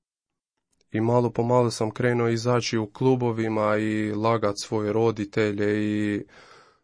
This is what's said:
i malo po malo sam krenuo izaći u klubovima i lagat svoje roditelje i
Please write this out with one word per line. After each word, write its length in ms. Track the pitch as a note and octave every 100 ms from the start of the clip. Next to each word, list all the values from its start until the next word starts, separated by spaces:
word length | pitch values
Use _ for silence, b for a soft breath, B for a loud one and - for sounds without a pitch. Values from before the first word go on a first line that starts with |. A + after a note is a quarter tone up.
| _ _ _ _ _ _ _ _ _
i 100 | A2
malo 280 | A2+ B2 A#2+
po 140 | A#2
malo 280 | A#2 B2 A#2+
sam 200 | - A2
krenuo 360 | - B2 A#2+ A#2
izaći 480 | A#2 A#2 A#2+ A2+ A2+
u 100 | G#2+
klubovima 920 | - C3 B2+ A#2+ A2+ A2+ G#2+ G#2+ G#2+
i 340 | A2 G#2+ G#2+
lagat 440 | G#2 A2 A2+ G#2 G2+
svoje 360 | - A2 G#2
roditelje 880 | G#2+ A2+ G#2+ G2+ - G#2+ G2+ G#2 G#2+
i 400 | G#2+ G#2 G#2 G#2 - B B B B B